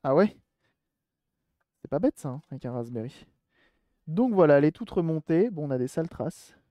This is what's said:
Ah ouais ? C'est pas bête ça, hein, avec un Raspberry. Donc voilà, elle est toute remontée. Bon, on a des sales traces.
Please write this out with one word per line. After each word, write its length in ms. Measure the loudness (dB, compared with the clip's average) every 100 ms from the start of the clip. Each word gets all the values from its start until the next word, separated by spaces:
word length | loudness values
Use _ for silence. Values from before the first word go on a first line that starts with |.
Ah 100 | 2
ouais ? 220 | 2 2 0 _ _ _ _ _ _ _ _ _ _ _ _ _ _
C'est 60 | -6
pas 100 | -2
bête 200 | -2 -2
ça, 100 | -10
hein, 120 | -10 _
avec 140 | -12
un 80 | -8
Raspberry. 540 | -8 -6 -8 -10 -14 -20 _ _ _ _ _ _ _ -6
Donc 280 | -2 2
voilà, 240 | 4 6 6
elle 60 |
est 80 | 4
toute 180 | 0 -6
remontée. 600 | -2 -2 -4 0 0 0
Bon, 160 | -2 -4
on 40 |
a 80 | -4
des 100 | -4
sales 200 | -4 -6
traces. 480 | -6 -8 -10 -20 _ _